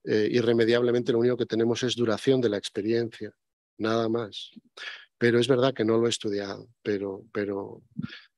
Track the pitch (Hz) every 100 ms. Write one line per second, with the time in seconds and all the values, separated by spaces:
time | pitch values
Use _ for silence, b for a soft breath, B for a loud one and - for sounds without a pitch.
0 | - 110 104 123 117 117 113 120 123 120
1 | 117 117 123 123 113 113 113 113 123 113
2 | 117 104 - 131 117 101 - 110 104 117
3 | 117 - 104 - _ _ _ - 110 113
4 | 113 117 104 - - - - - B B
5 | B - 117 120 120 127 131 131 110 113
6 | 117 - 110 101 98 101 110 _ - 101
7 | 98 98 - 107 101 98 101 - - -
8 | B B B